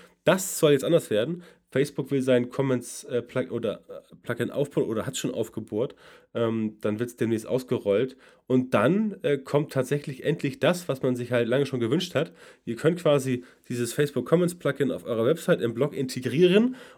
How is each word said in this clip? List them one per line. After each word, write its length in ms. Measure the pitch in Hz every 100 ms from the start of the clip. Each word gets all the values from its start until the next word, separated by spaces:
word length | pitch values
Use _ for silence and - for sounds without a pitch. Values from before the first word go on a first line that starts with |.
| - _
Das 340 | - 190 190 -
soll 140 | 156
jetzt 120 | 139
anders 260 | 107 170 -
werden. 320 | 107 123 175 - - _
Facebook 400 | 131 143 - 135
will 120 | 139
sein 260 | 131 123 123
Comments, 560 | - 135 127 120 -
äh, 180 | - 123
Plug-, 300 | 113 127 127
oder, 320 | 113 107 87 -
äh, 280 | 90 - 87
Plugin 280 | - 120 110
aufbauen 380 | - 143 - 107
oder 180 | 107 95
hat's 120 | -
schon 140 | -
aufgebohrt. 640 | - 113 - 110 107 123 - - - _
Ähm, 440 | 113 117 113 110 107
dann 180 | 107 104
wird's 180 | 123 -
demnächst 300 | 113 110 -
ausgerollt. 720 | 123 - 117 101 101 131 - - _ -
Und 280 | 127 127
dann, 420 | 113 117 196 214 190
äh, 160 | 139 139
kommt 340 | - 151 143
tatsächlich 520 | - - 143 151 131
endlich 340 | 131 160 143 127
das, 300 | 143 180 -
was 140 | 135
man 120 | 131
sich 160 | 123 123
halt 160 | 120 117
lange 200 | 131 139
schon 120 | 127
gewünscht 360 | 117 156 175
hat. 180 | 131 165 - - -
Ihr 120 | - 117
könnt 240 | 151 175
quasi 440 | 160 143 131 127 - _ -
dieses 240 | 123 120
Facebook 340 | - 147 123 -
Comments 300 | 170 175 175
Plugin 340 | 147 139 131
auf 140 | -
eurer 220 | - 113 113
Website 340 | 170 - 123
im 140 | 117
Blog 200 | 113 147
integrieren 800 | - 139 127 127 - 180 196 247 254 -